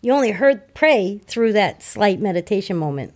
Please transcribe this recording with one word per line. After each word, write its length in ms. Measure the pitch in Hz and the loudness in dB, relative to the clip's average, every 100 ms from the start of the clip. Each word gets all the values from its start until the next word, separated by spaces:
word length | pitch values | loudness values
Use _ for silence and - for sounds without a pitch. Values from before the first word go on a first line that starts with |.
You 120 | 233 | 2
only 180 | 277 247 | 2 2
heard 440 | 190 269 269 - | 2 2 2 -4
"pray" 460 | - 311 277 190 208 - | 0 2 4 0 -6 -10
through 260 | - 226 | -2 0
that 280 | 214 190 107 | 2 0 -2
slight 380 | - - 208 185 | -12 -2 0 0
meditation 560 | 202 175 175 202 190 175 | -2 -2 -2 -4 -2 -4
moment. 360 | 156 139 107 | -4 -6 -8